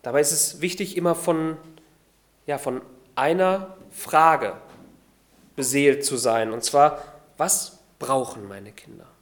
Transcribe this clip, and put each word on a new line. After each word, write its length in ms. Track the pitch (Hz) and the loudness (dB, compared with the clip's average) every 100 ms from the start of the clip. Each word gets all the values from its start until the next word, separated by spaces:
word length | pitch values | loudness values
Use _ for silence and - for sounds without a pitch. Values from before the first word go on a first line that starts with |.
Dabei 180 | 123 139 | 0 0
ist 120 | 147 | 2
es 280 | 160 - - | 0 -2 -4
wichtig, 360 | 175 - 196 175 | -6 -4 -6 -2
immer 180 | 175 | -2
von, 420 | 170 - 160 160 160 - - _ _ _ _ _ _ - | 0 0 0 -2 -6 -16 -20 _ _ _ _ _ _ -8
ja, 100 | 139 | -6
von 240 | 135 127 - - _ | -4 -6 -10 -20 _
einer 640 | - 139 175 185 190 190 - - | -2 0 2 2 0 -6 -18 -20
Frage 680 | - - 156 160 156 107 85 - - - - _ _ _ _ _ - | -16 0 4 6 4 -2 -8 -20 -20 -20 -20 _ _ _ _ _ -6
beseelt 480 | 127 139 143 139 | 0 4 4 4
zu 120 | 143 127 | -2 -2
sein. 360 | 120 113 110 | 0 0 0
Und 120 | 117 | -4
zwar, 380 | - 143 147 - - - _ - | 0 6 6 4 -14 -20 _ -4
was 440 | 156 - - - _ _ | -2 -2 -4 -16 _ _
brauchen 500 | 123 135 120 117 101 | -2 -2 -2 -10 -16
meine 240 | 98 101 | -16 -18
Kinder? 340 | - - - - _ | -20 -20 -20 -20 _